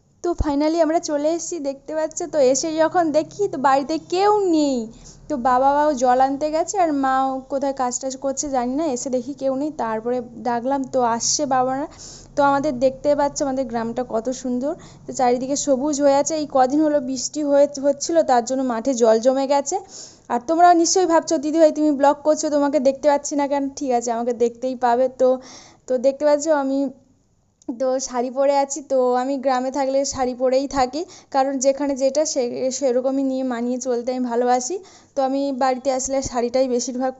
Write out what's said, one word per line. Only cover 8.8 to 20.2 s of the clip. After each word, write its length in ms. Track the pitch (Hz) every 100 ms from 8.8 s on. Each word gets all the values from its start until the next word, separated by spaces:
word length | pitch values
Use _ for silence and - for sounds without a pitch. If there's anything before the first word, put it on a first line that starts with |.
| 330
এসে 240 | 247 277
দেখি 240 | 254 247
কেউ 220 | 277 269 262
নেই, 160 | 302
তারপরে 500 | 285 226 220 233 254
ডাকলাম, 600 | 233 - 233 240 240 277
তো 180 | 262 262
আসছে 440 | 240 233 - - 285
বাবারা। 420 | 262 254 262 320 - - - - -
তো 80 |
আমাদের 360 | 285 277 302 247
দেখতে 360 | 262 262 294 285
পাচ্ছ 260 | 285 285
আমাদের 240 | 285 262 247
গ্রামটা 380 | 233 226 233 247
কত 200 | 220 226
সুন্দর, 460 | 254 254 247 277 339 - - -
তো 60 |
চারিদিকে 420 | 262 247 247 262 277
সবুজ 460 | 285 254 294 277
হয়ে 120 | 285
আছে। 220 | 277 294 320
এই 120 | 294
কদিন 300 | 262 254 294
হলো 180 | 311 294
বৃষ্টি 420 | 254 262 - 294
হয়ে, 240 | 294 285 285 285
হচ্ছিল, 420 | 285 285 - 330
তার 220 | 294 247 233
জন্য 180 | 262
মাঠে 300 | 262 226 240
জল 260 | 240 226 220
জমে 280 | 240 262 269
গেছে। 320 | 285 277 370 381 - - -